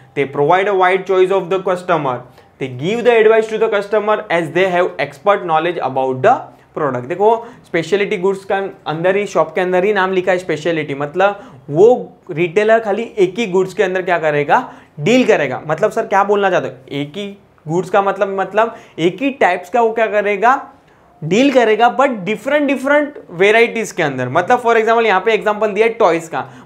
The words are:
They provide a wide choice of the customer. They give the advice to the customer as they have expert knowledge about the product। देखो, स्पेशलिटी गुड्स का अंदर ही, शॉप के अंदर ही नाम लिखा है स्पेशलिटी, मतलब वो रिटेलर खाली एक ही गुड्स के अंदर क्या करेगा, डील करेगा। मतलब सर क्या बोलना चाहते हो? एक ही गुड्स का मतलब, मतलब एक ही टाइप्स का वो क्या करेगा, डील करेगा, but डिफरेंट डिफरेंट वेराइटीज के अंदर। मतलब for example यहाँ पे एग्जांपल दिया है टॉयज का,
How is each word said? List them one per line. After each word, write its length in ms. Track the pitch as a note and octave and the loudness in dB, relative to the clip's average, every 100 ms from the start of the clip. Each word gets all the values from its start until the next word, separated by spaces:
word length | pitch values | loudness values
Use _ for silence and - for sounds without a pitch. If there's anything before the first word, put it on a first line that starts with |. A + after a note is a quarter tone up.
| - | -8
They 120 | D3 C3+ | -4 -2
provide 420 | C#3+ D3 F#3 G3 | 0 2 2 2
a 60 | |
wide 320 | F#3 F3+ F#3+ F#3 | 2 2 2 0
choice 240 | F#3 F3+ | 2 2
of 200 | F#3+ F3 | 0 -2
the 120 | F#3+ | -4
customer. 640 | F#3 F3+ F3+ E3 C#3 B2 - - _ - | -2 -4 -2 -2 -2 -6 -10 -20 _ -10
They 180 | C3+ B2 | -10 -6
give 220 | D#3+ A#3 | -4 0
the 200 | A#3+ A3+ | 2 4
advice 280 | G#3+ A3+ A3 | 6 4 2
to 100 | A3 | -2
the 80 | A3 | 0
customer 420 | G#3 G3 G#3+ G#3 G#3+ - | 0 0 -2 0 -2 -2
as 120 | E3+ D#3 D#3+ | -4 -2 0
they 100 | F#3+ | 0
have 120 | F3 F3+ | 2 0
expert 580 | - C#3+ - G3+ G3+ | -2 -8 -2 0 0
knowledge 340 | F3+ D#3 E3+ E3+ | 0 0 0 -4
about 360 | C3 C3 C3 C3 | -4 -2 -2 2
the 200 | G3 D4 - - _ - | 2 2 -2 -20 _ -6
product। 260 | D3 B2 | -4 -4
देखो, 420 | B2 F3 G#3+ A3+ - - - | -6 0 2 0 -4 -20 -6
स्पेशलिटी 500 | E3 D#3+ G3+ G3 G3+ | -6 -2 -2 -2 -2
गुड्स 280 | F#3+ G3 | -2 -4
का 120 | - G3 G3 - - | -4 -6 -6 -10 -8
अंदर 300 | D#3 F3+ G3 | -2 0 0
ही, 100 | G3+ | -2
शॉप 280 | F3 D#3 | -2 -2
के 60 | G3 | -2
अंदर 240 | F3+ F3+ | -2 0
ही 80 | G3 | 0
नाम 200 | G3+ F#3 | 0 0
लिखा 200 | F#3+ F#3 | 0 0
है 60 | F#3 | -2
स्पेशलिटी, 560 | F3+ D3+ E3+ E3 D3+ | -2 -4 -2 -4 -4
मतलब 640 | C#3 D3 F3 G3 G3+ - - - | -6 -6 0 0 -2 -12 -18 -4
वो 420 | D3 A3 A#3+ F3+ - - | 4 4 4 -2 -16 -10
रिटेलर 480 | D#3 F3 F3+ G#3+ A3+ | -4 -2 0 2 2
खाली 340 | G#3+ G3+ A#3 - | 0 -4 -4 0
एक 160 | F3+ F3+ | 0 0
ही 80 | A3 | -2
गुड्स 280 | F#3 F#3 | -2 -2
के 80 | G3 | -2
अंदर 200 | F#3+ F#3 | -2 -2
क्या 160 | F3+ E3+ | -2 0
करेगा, 560 | D#3 D3 C#3+ A3 B3+ - - - | 0 0 2 0 0 -12 -20 -4
डील 260 | D3+ B3+ G#3+ | 2 4 4
करेगा। 360 | F3+ C#3 A#2+ D3+ | 2 0 -4 -6
मतलब 240 | D#3 G#3 | -2 -2
सर 160 | A3+ G#3+ | -2 0
क्या 180 | G3 | 0
बोलना 260 | G3+ G3+ G3 | 2 2 2
चाहते 180 | E3+ C3 | 0 -2
हो? 60 | - - | -10 -10
एक 200 | C#3 D3 G3+ | -8 -8 -10
ही 220 | G3+ G3 _ _ D3+ | -12 -14 _ _ -6
गुड्स 220 | E3+ E3+ | -4 0
का 120 | G#3 | 0
मतलब, 380 | G3 G3 G3 G3 | 0 -2 -2 -4
मतलब 360 | F#3 G3+ A3+ - - - | -2 0 -2 -4 -14 -2
एक 240 | E3+ F#3 | -2 0
ही 80 | C#4 | -4
टाइप्स 380 | C4 F#3+ F3+ - | 0 0 0 -2
का 120 | A#3+ | 0
वो 120 | A3+ | 0
क्या 140 | A3 A3 | 0 0
करेगा, 640 | G#3 G3+ G3+ A3+ C#4 - - _ _ _ _ | 0 0 2 2 2 -4 -20 _ _ _ _
डील 280 | D#3 G3+ C#4 | 0 2 4
करेगा, 440 | B3+ A3 G#3+ A#3 G3+ | 4 4 4 2 2
but 120 | C4+ | 0
डिफरेंट 600 | A3+ F3+ G#3+ C4+ D4 C#4 | -2 -6 -6 -2 0 0
डिफरेंट 460 | C4 C4 D4 C#4+ - - | -2 0 0 0 -8 -10
वेराइटीज 600 | E3+ G3+ A3+ A#3 G#3 G3+ | 0 4 4 2 -2 -6
के 100 | - | -4
अंदर। 260 | D3+ B2+ B2+ | -4 -2 -2
मतलब 340 | D3+ F3+ B3 | 0 2 2
for 140 | A3+ A#3 | 2 2
example 300 | A3 A#3 A3 | 2 2 2
यहाँ 140 | F#3 | 2
पे 120 | A3 | 0
एग्जांपल 360 | G#3 F#3+ G#3 G#3+ | 0 0 -2 -2
दिया 180 | G3+ A#3 | 0 0
है 60 | |
टॉयज 360 | A3 F#3+ E3 D#3+ | 2 2 2 -4
का, 220 | C#3 - - | -8 -10 -14